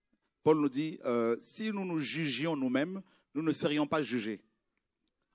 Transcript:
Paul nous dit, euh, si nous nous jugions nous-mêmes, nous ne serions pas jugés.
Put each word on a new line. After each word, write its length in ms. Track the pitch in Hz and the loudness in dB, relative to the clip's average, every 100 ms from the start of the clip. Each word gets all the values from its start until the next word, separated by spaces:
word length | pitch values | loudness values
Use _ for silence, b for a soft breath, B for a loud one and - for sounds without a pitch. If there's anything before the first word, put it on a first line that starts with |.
| _ _ _ _ | _ _ _ _
Paul 160 | 151 156 | 4 4
nous 120 | 143 | 4
dit, 280 | 131 156 180 | 0 -4 -4
euh, 320 | - 120 113 117 | -2 2 2 0
si 320 | - - 220 | -4 -4 -4
nous 140 | 202 | -2
nous 140 | 185 165 | -2 -2
jugions 580 | 127 135 156 120 165 151 | -2 -2 -2 0 -2 0
nous-mêmes, 460 | 131 127 156 95 b b b | 0 0 0 -4 b b b
nous 80 | 143 | -4
ne 100 | 160 | 0
serions 340 | 147 165 151 147 | 0 2 2 2
pas 160 | 156 | 0
jugés. 380 | 127 120 107 101 - _ _ _ _ _ _ _ _ | 0 -2 -2 -6 -10 _ _ _ _ _ _ _ _